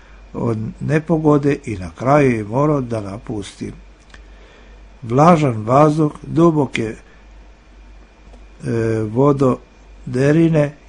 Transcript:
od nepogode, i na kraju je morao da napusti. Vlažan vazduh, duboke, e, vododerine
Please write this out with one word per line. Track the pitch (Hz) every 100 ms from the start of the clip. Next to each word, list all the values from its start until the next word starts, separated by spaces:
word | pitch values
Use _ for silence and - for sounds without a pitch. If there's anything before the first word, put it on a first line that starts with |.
| - - -
od | 156 123 110 113 -
nepogode, | 131 151 156 160 151 147 139 139
i | - 98
na | 90 -
kraju | 120 147 135 117
je |
morao | 101 120 151 143
da | 120 113
napusti. | 98 104 - 110 95 - 107 - - - _ - - - - - - - - -
Vlažan | 113 120 165 170 147 110
vazduh, | 107 135 156 151 151 -
duboke, | 135 135 170 151 131 - 110
e, | - - - - - - - - - - - - _ - - - - 135 117 113 110 110
vododerine | 117 143 135 135 127 - _ - - - 123 139 156 165 156 147 -